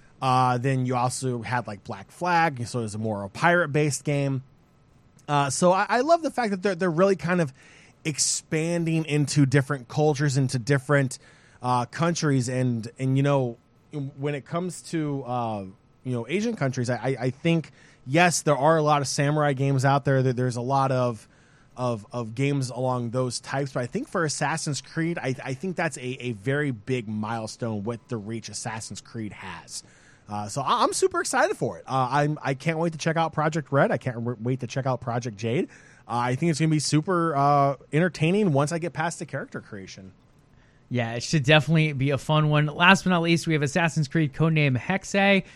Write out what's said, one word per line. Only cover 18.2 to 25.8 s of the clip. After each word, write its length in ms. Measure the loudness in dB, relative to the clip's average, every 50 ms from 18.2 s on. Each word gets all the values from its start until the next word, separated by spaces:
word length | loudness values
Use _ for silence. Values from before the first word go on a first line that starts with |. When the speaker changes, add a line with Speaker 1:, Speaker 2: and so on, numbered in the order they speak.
| 4 4 2 2
Speaker 1:
there 160 | 2 2 2 4
are 200 | 4 4 4 4
a 40 |
lot 200 | 4 4 2 2
of 60 | 0 -2
samurai 460 | -2 0 0 2 2 2 2 0 0
games 320 | 0 0 0 2 2 4
out 180 | 4 4 2 2
there. 200 | 2 2 4 4
There, 100 | 2 2
there's 220 | 0 0 -2 -2
a 60 | -4
lot 300 | -2 0 0 2 2 2
of, 360 | 2 2 0 0 -2 -6 -12 -20 _ _ _ _ _ _ _ _ -8 -4
of, 300 | -4 -2 -2 -4 -6 -10
of 220 | -8 -8 -8 -6 -4
games 380 | -2 0 0 0 0 -2 -4
along 400 | -4 -4 -2 -2 -2 -2 -2 -4
those 280 | -2 -2 -2 -2 -4 -8
types. 340 | -8 -6 -4 -4 -4 -4 -4
But 100 | -6 -6
I 20 |
think 220 | -4 -6 -6 -6 -4
for 160 | -2 -2 -2
Assassin's 580 | -2 -2 -2 -2 -2 -2 -4 -4 -4 -6 -6
Creed, 380 | -8 -8 -6 -4 -4 -2 -4 -4
I, 160 | -4 -4 -4 -4 -6
I 100 | -8 -8
think 220 | -6 -6 -6 -4
that's 220 | -2